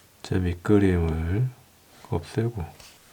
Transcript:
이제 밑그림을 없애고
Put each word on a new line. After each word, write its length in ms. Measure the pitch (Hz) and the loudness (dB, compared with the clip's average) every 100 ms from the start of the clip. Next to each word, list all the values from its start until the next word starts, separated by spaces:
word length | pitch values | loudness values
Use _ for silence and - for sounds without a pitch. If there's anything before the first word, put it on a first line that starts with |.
| _ _ | _ _
이제 180 | - 98 | -4 -2
밑그림을 1120 | 90 82 - 104 98 87 82 80 82 98 127 - - _ _ - - | 0 -2 2 4 6 2 0 -2 -2 -2 -2 -6 -20 _ _ -20 -8
없애고 560 | 90 - - 113 110 80 - - - - | -8 -6 -4 -4 -4 -10 -14 -20 -20 -18